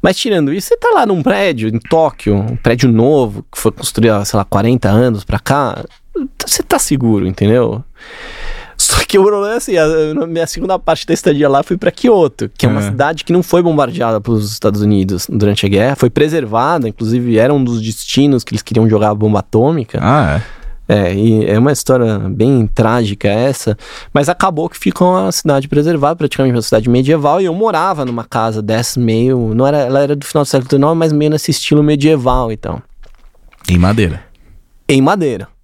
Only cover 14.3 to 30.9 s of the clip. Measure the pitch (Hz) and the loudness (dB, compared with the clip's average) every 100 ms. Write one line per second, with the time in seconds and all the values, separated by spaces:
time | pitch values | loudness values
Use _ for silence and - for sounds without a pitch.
14.3 | 113 104 110 - 104 104 101 95 92 - | -2 -2 -2 -2 0 2 2 0 -2 -4
15.3 | 113 101 101 101 98 117 139 123 - 151 | 0 0 0 0 2 0 2 0 2 0
16.3 | 160 120 110 135 170 117 104 110 120 120 | 0 -2 -2 0 0 -2 -4 -2 -2 0
17.3 | 110 123 143 123 117 110 110 - - 143 | 2 2 2 0 -2 -4 -8 -4 0 2
18.3 | 131 - - - 107 110 107 107 104 107 | 2 -2 -8 -2 2 2 4 2 0 0
19.3 | 104 - 110 127 160 110 147 98 143 95 | 0 0 0 2 0 -4 -2 0 2 2
20.3 | 73 110 - - - - 104 92 98 110 | -2 -6 -12 -14 -14 -2 0 0 2 2
21.3 | 110 107 104 131 147 - 131 113 107 101 | 2 2 2 2 0 0 2 2 0 -4
22.3 | 98 117 135 107 - 113 120 110 101 104 | 0 2 2 0 0 2 2 -2 -2 -2
23.3 | 104 127 131 - 104 - - - 147 143 | 0 0 -2 -4 -6 -8 -20 -4 -2 0
24.3 | 175 190 156 170 - - - 180 185 190 | 0 0 -2 -6 -4 -6 2 2 2 0
25.3 | 175 156 139 139 143 151 165 143 170 147 | -2 0 0 2 0 2 0 0 0 -4
26.3 | - 135 120 110 113 110 120 131 156 143 | 0 0 0 0 0 2 2 2 2 2
27.3 | 165 190 170 220 170 180 165 131 117 113 | 0 0 0 0 0 -2 -2 -4 -6 -6
28.3 | 123 110 110 104 110 113 - 120 113 123 | -2 -2 -2 -2 -2 -2 -2 0 2 2
29.3 | 131 113 110 135 147 127 135 143 147 139 | 0 0 0 2 0 0 0 0 -2 -2
30.3 | 160 143 139 127 139 143 | -2 0 -2 0 2 2